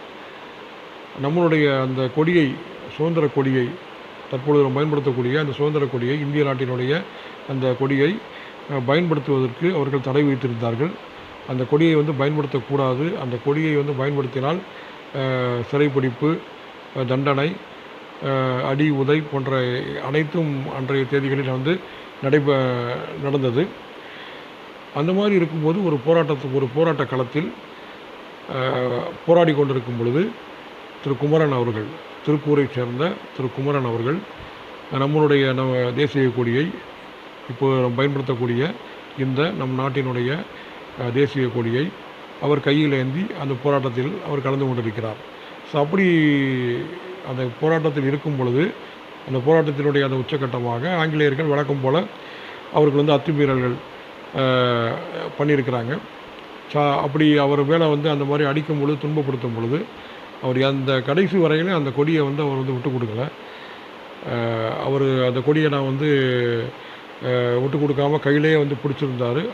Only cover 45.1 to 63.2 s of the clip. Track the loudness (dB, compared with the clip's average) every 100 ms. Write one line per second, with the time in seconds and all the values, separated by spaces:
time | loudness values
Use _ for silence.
45.1 | -8 -14 -18 -18 -18 -4 0 2 4 4
46.1 | 6 6 4 2 0 0 -2 -6 -10 -12
47.1 | -12 -8 -4 -4 0 2 2 2 2 0
48.1 | 0 -2 0 2 2 2 -2 -14 -18 -18
49.1 | -14 -4 0 4 4 4 0 2 2 2
50.1 | 0 -2 -2 -2 -2 -2 -2 -2 0 0
51.1 | 4 2 2 2 2 2 0 2 2 0
52.1 | -8 -16 -16 -16 -16 -2 4 4 4 4
53.1 | 2 2 2 4 4 0 -2 -8 -16 -18
54.1 | -18 -8 0 2 4 4 2 0 -2 -8
55.1 | -8 -8 -2 2 2 2 -2 -2 -6 -8
56.1 | -18 -18 -18 -18 -18 -4 0 2 2 0
57.1 | 4 6 6 6 4 4 4 4 4 2
58.1 | 0 0 2 2 0 0 0 2 0 0
59.1 | -2 0 -2 -2 -2 -2 -2 -4 -12 -18
60.1 | -18 -18 -6 -2 2 2 2 2 0 2
61.1 | 2 4 4 4 4 2 0 0 2 2
62.1 | 4 2 0 0 0 -2 -2 -2 -2 -2
63.1 | -2